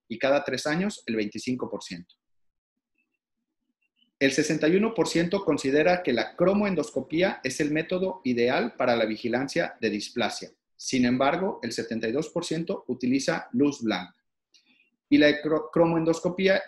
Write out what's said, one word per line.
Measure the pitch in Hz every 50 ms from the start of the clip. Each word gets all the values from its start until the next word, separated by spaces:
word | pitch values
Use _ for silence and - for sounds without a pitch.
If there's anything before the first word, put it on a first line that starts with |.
| _
y | - 113 107
cada | - 135 139 143 -
tres | - 131 127 -
años | 151 151 170 185 208 - - -
el | - 117
veinticinco | 110 107 104 - 110 - - 127 123 - 110
por | - 98 -
ciento. | - 95 87 90 - _ _ _ _ _ _ _ _ _ _ _ _ _ _ _ _ _ _ _ _ _ _ _ _ _ _ _ _ _ _ _ _ _ _ _ _ _ _ _ _ _ _
El | - 135 135
sesenta | - 147 - 165 147 156 156
y | 170
uno | 196 208 226 220
por | - 160 -
ciento | - 165 170 170 202 196 -
considera | - 151 135 - 135 135 147 156 180 180 180 -
que | - 123
la | 113 110 - -
cromoendoscopía | - 175 185 196 208 208 202 190 160 143 - - 139 120 - - 160 180 196 - - -
es | 127 127 -
el | 160 147
método | 151 156 160 - 185 185 190 185 - - -
ideal | 131 123 117 117 123 131 160 214 - -
para | - 135 123 120
la | 117 113
vigilancia | 107 110 104 - 120 113 123 135 - - - - - - -
de | - 110
displasia. | 101 104 - - - 123 110 101 - - - - - _ _ _ _
Sin | - - - - 131 123
embargo, | 123 123 127 131 139 165 175 190 190 - - -
el | 117 -
setenta | - 113 - 117 113 117
y | 113 113
dos | 139 160 -
por | - 131 117
ciento | - 175 165 165 175 196 - - -
utiliza | 127 - - 123 127 135 - - 110 - - - -
luz | 120 143 147 135 - 120
blanca. | 110 104 92 90 - _ _ _ _ _ _ _ _ _ _ _ _ _ _ _ _ _ _ _ _
Y | 147 143
la | 151 147 147 - -
cro-, | 156 156 156 156 -
cromoendoscopía | - 165 170 165 165 165 160 165 165 - - 180 175 - 190 190 190 196 -